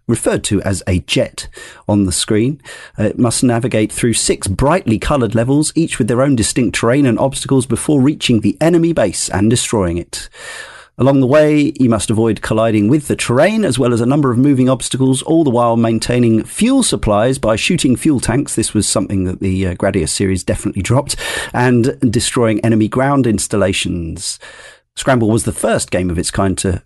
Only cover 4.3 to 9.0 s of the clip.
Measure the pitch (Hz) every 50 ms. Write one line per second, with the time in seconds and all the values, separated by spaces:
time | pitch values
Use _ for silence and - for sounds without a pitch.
4.3 | 185 - - - 92 - 131 139 160 190 - - 110 101 - - 151 143 120 104
5.3 | 110 117 117 123 139 147 156 - - - 165 - - - 135 107 123 117 131 147
6.3 | 139 113 101 - - - 123 98 - - - 113 123 143 143 131 110 - - 135
7.3 | 139 - - 127 135 131 123 - 120 110 - - 156 143 127 139 156 - - -
8.3 | 123 107 - 104 - - 151 165 175 170 165 170 165 147